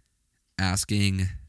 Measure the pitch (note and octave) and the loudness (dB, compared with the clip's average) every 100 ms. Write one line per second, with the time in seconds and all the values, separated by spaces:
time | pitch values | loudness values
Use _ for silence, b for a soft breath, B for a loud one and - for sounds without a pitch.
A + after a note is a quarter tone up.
0 | _ _ _ _ _ - F#2+ F#2 - G#2 | _ _ _ _ _ -4 -2 0 0 2
1 | G2+ F#2+ F#2 - | 2 2 -2 -4